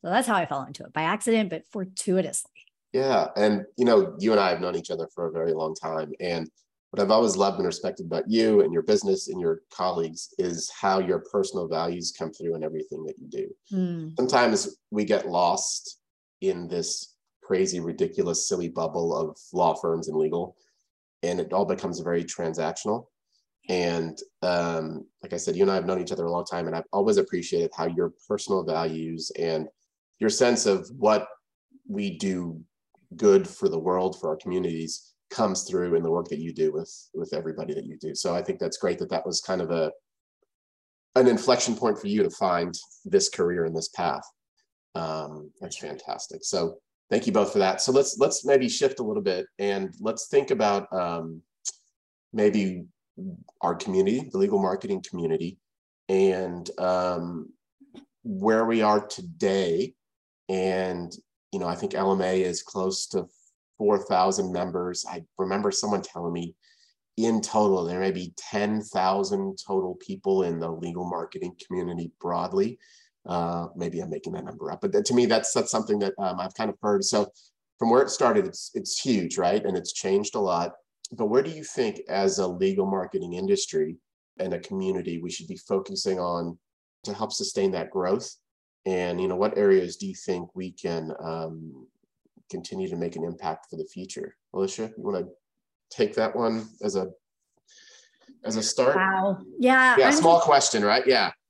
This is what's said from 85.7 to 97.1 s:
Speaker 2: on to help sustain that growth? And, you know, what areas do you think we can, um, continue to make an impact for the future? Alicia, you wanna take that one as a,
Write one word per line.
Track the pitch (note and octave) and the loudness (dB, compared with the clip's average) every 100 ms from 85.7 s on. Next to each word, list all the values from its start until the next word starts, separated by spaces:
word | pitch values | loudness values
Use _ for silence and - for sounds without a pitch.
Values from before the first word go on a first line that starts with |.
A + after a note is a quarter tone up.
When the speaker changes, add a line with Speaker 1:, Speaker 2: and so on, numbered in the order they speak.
| F#2+ F#2+ F#2+ - F#2+ | -4 -2 -6 -2 -2
Speaker 2:
on | F2 F2 E2+ E2+ _ _ _ _ | -2 -2 -4 -8 _ _ _ _
to | - | -10
help | G#2 A2 | -6 -6
sustain | - G2+ - G2 | -4 -4 0 0
that | F2 D2+ | 0 -4
growth? | - F2+ G#2 - - _ _ _ _ - | -2 0 0 -2 -16 _ _ _ _ -2
And, | F#2 F2+ F2 | -2 0 -2
you | F#2+ | -2
know, | F2+ | 0
what | G#2 - | 0 4
areas | G2+ F#2+ F2+ - | 6 6 4 -6
do | G2+ | -10
you | |
think | F#2 - F2+ E2+ | -10 -4 -4 -4
we | F#2 F#2 | -10 -10
can, | F2 F#2 E2 D#2+ - | -8 -6 -4 -6 -10
um, | E2 E2 E2 D#2+ D#2+ C2+ B1+ _ _ _ _ _ _ | -8 -6 -8 -10 -14 -16 -20 _ _ _ _ _ _
continue | F2 - - F#2 | -14 -10 -6 -6
to | F2 | -4
make | E2+ E2 | -4 -4
an | |
impact | E2 E2 E2 E2 - | -8 -6 -6 -8 -10
for | E2 | -10
the | |
future? | D#2 - F#2 - - _ _ | -10 -10 -12 -12 -12 _ _
Alicia, | - F#2+ - A2 - | -4 -4 -4 -8 -8
you | |
wanna | - F#2+ F2+ - _ _ _ _ _ | -6 -4 -6 -12 _ _ _ _ _
take | - - | 0 0
that | - A2 | 2 0
one | B2 A2+ A2+ G#2+ - | 0 0 0 -6 -6
as | G#2 F#2+ | -2 -2
a, | F2+ | -4